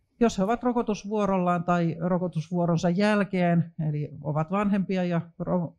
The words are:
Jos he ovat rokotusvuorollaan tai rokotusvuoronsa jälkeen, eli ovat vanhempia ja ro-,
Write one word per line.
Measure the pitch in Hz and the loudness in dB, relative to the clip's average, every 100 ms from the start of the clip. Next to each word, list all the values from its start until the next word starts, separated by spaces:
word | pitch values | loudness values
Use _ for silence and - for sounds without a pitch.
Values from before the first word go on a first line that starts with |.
| _ - | _ 0
Jos | 233 202 | 0 2
he | |
ovat | 190 240 | 0 0
rokotusvuorollaan | 247 226 196 202 202 214 202 190 180 175 | 0 0 -2 -4 -4 -2 0 2 2 0
tai | 170 175 165 165 | 2 2 0 -2
rokotusvuoronsa | 175 180 180 165 151 175 170 165 175 | -2 -2 -2 -4 -4 0 2 2 2
jälkeen, | 175 208 208 202 185 175 170 - - 156 | 2 2 2 0 0 2 2 0 -4 -4
eli | 147 147 - | -4 -6 -8
ovat | 147 147 156 | -4 -2 -2
vanhempia | 196 208 202 175 185 | 0 0 0 0 0
ja | 180 170 170 - | 0 -2 -4 -8
ro-, | 170 180 165 | -2 -2 -2